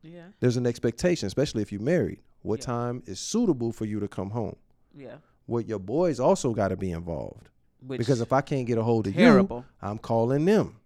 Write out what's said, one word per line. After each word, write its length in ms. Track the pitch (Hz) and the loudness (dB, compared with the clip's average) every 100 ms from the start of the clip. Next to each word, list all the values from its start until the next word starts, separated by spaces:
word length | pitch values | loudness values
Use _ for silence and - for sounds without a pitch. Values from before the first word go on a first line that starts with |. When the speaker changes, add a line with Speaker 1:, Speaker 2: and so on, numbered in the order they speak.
Speaker 1:
Yeah. 240 | 160 170 170 _ | -20 -20 -20 _
Speaker 2:
There's 160 | 123 120 | 0 0
an 100 | 123 | -2
expectation, 600 | 120 120 - 180 170 98 | -2 -4 0 0 0 -2
especially 340 | 107 139 117 | -2 -2 -2
if 80 | 101 | -4
you're 80 | 101 | -4
married. 400 | 117 175 98 - _ _ | 0 0 0 -4 _ _
What 160 | 92 107 | -6 -4
Speaker 1:
Yeah. 60 | - | -4
Speaker 2:
time 360 | 120 120 123 110 | -4 -4 -6 -10
is 140 | 95 | -12
suitable 520 | - 220 233 135 117 | -4 0 2 2 -2
for 120 | - | -4
you 160 | 110 104 | -4 -4
to 80 | 101 | -4
come 220 | - 95 | -6 -6
home? 260 | 117 98 - _ _ _ | -4 -6 -8 _ _ _
Speaker 1:
Yeah. 240 | 147 127 147 _ _ - | -20 -20 -20 _ _ -4
Speaker 2:
What 200 | 117 107 | -4 -2
your 100 | 107 | -6
boys 400 | 92 139 180 120 | -2 0 2 2
also 320 | 139 190 131 | 4 4 2
gotta 220 | 113 95 95 | 0 0 0
be 140 | 95 | -4
involved. 580 | 82 85 76 52 - - _ _ _ | -4 -6 -6 -8 -12 -20 _ _ _
Speaker 1:
Which 180 | 131 127 | -12 -4
Speaker 2:
Because 220 | 120 123 | 0 0
if 120 | 117 | 2
I 80 | 135 | 0
can't 260 | - 139 120 | 0 -4 0
get 100 | 113 | 0
a 40 | |
hold 240 | 113 117 104 | 2 2 2
of 80 | |
Speaker 1:
Terrible. 440 | 98 202 117 98 120 | 6 8 8 4 -4
Speaker 2:
you, 60 | 131 _ | -12 _
I'm 180 | 98 104 | -8 -8
calling 460 | - 113 117 139 | -2 0 2 2
them. 360 | 170 214 127 - | 4 2 0 -8